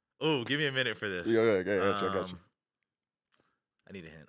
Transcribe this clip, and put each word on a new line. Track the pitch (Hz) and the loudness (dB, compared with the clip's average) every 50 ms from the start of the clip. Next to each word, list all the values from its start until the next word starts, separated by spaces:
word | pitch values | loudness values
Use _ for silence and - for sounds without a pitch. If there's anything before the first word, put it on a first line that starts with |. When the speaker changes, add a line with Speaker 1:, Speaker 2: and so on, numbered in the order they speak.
| _ _ _ _ | _ _ _ _
Speaker 1:
Oh, | 139 160 156 135 117 | 0 0 0 0 0
give | 107 135 147 | -2 -2 0
me | 156 | 0
a | 143 135 | 0 0
minute | 131 127 123 107 | 0 -2 -2 -2
for | - - 104 | -4 -4 -4
this. | 95 87 87 110 | -4 -2 0 2
Speaker 2:
Yeah, | 113 113 113 | 4 4 6
yeah, | 117 107 | 4 4
yeah, | 95 | 4
I | 92 | 2
got | 92 104 95 92 98 98 101 98 | 2 0 2 2 2 0 0 -2
you, | 92 | -2
I | 98 | -2
got | 95 92 92 | -2 -4 -4
you. | 90 | -8
Speaker 1:
Um, | 87 - _ _ _ _ _ _ _ _ _ _ _ _ _ _ _ _ _ _ _ _ _ _ _ _ _ _ _ _ - | -14 -18 _ _ _ _ _ _ _ _ _ _ _ _ _ _ _ _ _ _ _ _ _ _ _ _ _ _ _ _ -18
I | 95 | -18
need | 98 82 | -16 -16
a | 80 | -16
hint. | 76 80 73 | -18 -20 -20